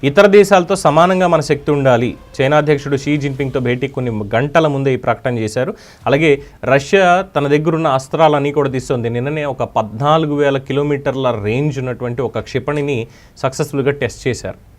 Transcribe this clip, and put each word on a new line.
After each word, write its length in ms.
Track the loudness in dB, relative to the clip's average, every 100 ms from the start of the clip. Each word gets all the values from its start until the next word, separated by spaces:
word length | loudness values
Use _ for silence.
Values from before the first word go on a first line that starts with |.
ఇతర 220 | 2 4 6
దేశాలతో 500 | 6 6 4 2 0
సమానంగా 520 | 2 4 4 2 2
మన 120 | 0
శక్తి 320 | 0 -2 0
ఉండాలి. 460 | 0 2 2 0 -6 -16 -2
చైనా 160 | 2 2
అధ్యక్షుడు 400 | 2 0 0 -4
షీ 200 | -2 -2
జిన్పింగ్తో 420 | -4 -4 -4 -2
భేటీ 280 | -2 -2 -4
కొన్ని 240 | -4 -6 -6 -2 -2
గంటల 320 | 0 0 0
ముందే 260 | 0 0
ఈ 40 | 0
ప్రకటన 400 | -2 -2 -2 -2
చేశారు. 360 | -4 -2 -4 -6 -16 -8 -2
అలాగే 360 | 2 2 2 -2 -10
రష్యా 600 | 0 0 2 2 4 2 0 -4
తన 120 | 0
దగ్గరున్న 400 | 0 0 0 0
అస్త్రాలన్నీ 640 | -2 -2 2 4 4 0
కూడా 180 | 0 -2
తీస్తోంది. 400 | -4 -4 -4 -2
నిన్ననే 360 | -4 -4 -4 -6
ఒక 180 | -6
పద్నాలుగు 720 | -4 -2 -4 -2 0 2 2 0
వేల 220 | 0 0
కిలోమీటర్ల 840 | -2 -2 0 -2 -2 -2 -2 -2
రేంజ్ 360 | -2 -2 -2 -4
ఉన్నటువంటి 420 | -6 -6 -6 -4
ఒక 180 | -4 -6
క్షిపణిని 680 | -6 -6 -4 -4 -2 -4 -6 -14 -20 -6
సక్సెస్ఫుల్గా 540 | -6 -4 -4 -2 -2
టెస్ట్ 360 | -2 -6 -4 -6
చేశారు. 500 | -6 -8 -14 -20